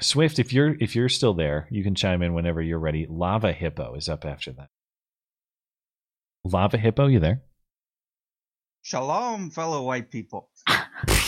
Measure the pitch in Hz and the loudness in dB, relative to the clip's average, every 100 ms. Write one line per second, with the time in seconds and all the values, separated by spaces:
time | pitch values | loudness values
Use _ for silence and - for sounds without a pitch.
0 | - 139 160 151 - 131 151 - 113 117 | 0 2 2 2 2 4 2 2 -2 0
1 | 127 - 120 85 76 73 - 101 98 95 | 0 2 2 2 0 -2 -4 -4 -2 0
2 | 98 90 87 85 85 82 82 82 80 78 | 0 2 0 0 0 -2 -2 -2 -2 -2
3 | 80 80 90 110 104 76 82 78 60 69 | -4 -2 0 2 0 -2 -4 -6 -10 -8
4 | 82 78 76 69 - 127 - _ _ _ | -8 -6 -8 -10 -12 -14 -20 _ _ _
5 | _ _ _ _ _ _ _ _ _ _ | _ _ _ _ _ _ _ _ _ _
6 | _ _ _ _ 95 92 98 110 110 139 | _ _ _ _ -2 2 2 4 2 4
7 | 139 117 78 127 - _ _ _ _ _ | 4 6 4 2 -4 _ _ _ _ _
8 | _ _ _ _ _ _ _ _ - 127 | _ _ _ _ _ _ _ _ -6 -4
9 | 135 185 240 214 170 165 165 147 127 127 | -2 -2 -2 -6 -8 -6 -4 -2 -2 -4
10 | - 117 - 104 _ _ - - - - | -6 -10 -10 -14 _ _ -2 -2 -2 -6
11 | - - | 2 2